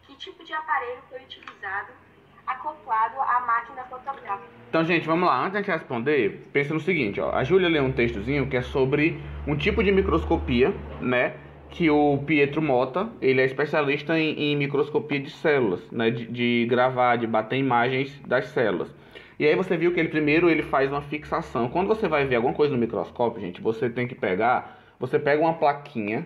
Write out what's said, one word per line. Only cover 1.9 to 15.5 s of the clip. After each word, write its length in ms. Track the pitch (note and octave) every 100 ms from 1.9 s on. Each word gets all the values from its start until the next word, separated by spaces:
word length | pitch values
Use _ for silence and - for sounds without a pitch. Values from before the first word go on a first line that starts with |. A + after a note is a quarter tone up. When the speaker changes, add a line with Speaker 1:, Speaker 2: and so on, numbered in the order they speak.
| - - - - - -
Speaker 1:
acoplado 720 | - D4+ D#4 - A3 A#3 C4+
à 200 | - -
máquina 420 | - A#3 A#3+ C4 B3+
fotográfica? 600 | B3 C#4 C4+ A3+ G3 - - -
Speaker 2:
Então, 140 | D#3+
gente, 220 | D#3+ E3 D#3
vamos 200 | E3 F3+
lá. 180 | B2+ E3
Antes 180 | G3+
de 80 | G3
responder, 800 | D#3+ - A#2 B2 D3+ G2+ - -
pensa 200 | C#3 C#3+
no 60 | D#3
seguinte, 400 | D3 E3+ A2 G2
ó. 120 | D2+
A 120 | -
Júlia 240 | C3 F#3+ F3
leu 140 | D#3+
um 80 | C3
textozinho 560 | C3+ A#2 G#2 A2 C#3+ B2+
que 100 | B2
é 40 |
sobre 600 | B2 D3 C3 D3 D#3 - - - -
um 80 | C#3+
tipo 260 | F#3+ A3
de 80 | G3+
microscopia, 840 | F#3+ - D#3+ - E3 - A#2+ C#3+ - - -
né, 340 | B2 B2 D3 - - - -
que 200 | - E3
o 280 | D3 D3 C#3+ C#3+
Pietro 360 | D3+ C#3+ D3
Motta, 480 | D#3 B2 B2+ F3 A3 -
ele 200 | B2+ C3
é 40 | C3
especialista 720 | C3+ D3 D#3+ C#3+ D3 D3 D#3+
em, 340 | D#3 - D3
em 40 | D3
microscopia 640 | C#3+ C#3+ D3 D3 A#2+ C#3+
de 100 | C#3
células, 600 | - E3